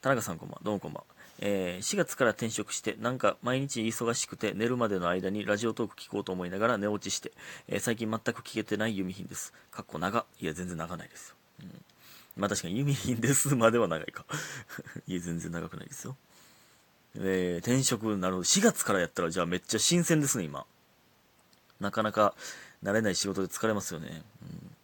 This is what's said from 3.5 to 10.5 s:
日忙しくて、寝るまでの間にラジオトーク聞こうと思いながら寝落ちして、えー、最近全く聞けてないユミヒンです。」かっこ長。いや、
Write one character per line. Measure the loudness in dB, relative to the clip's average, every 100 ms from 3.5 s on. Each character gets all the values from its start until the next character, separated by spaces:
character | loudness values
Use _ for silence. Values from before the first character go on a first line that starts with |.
| 0
日 | 0 0
忙 | -2 0 0
し | 0 -2
く | -2
て、 | -2
寝 | 0 0
る | 2
ま | 2
で | 2
の | 2
間 | 2 0
に | -2 0
ラ | 2
ジ | 0
オ |
ト | 0 -4
ー |
ク | -4
聞 | -6
こ | -4
う |
と | -2
思 | -4 -4
い |
な | 2
が | 2
ら | 2
寝 | 0
落 | -2 -2
ち |
し | -6
て、 | -6 -14 -16 -16 -6
え | -4
ー、 |
最 | -2 -2
近 | -2
全 | -2
く | -2 -6
聞 | -6
け | -6
て | -2 0
な | 0
い | 0
ユ |
ミ | -4
ヒ | -6
ン | -10
で | -10
す。」 | -12 -14 -18
か | -16
っ | -10
こ | -4
長。 | 0 0 -4 -6
い |
や、 | -6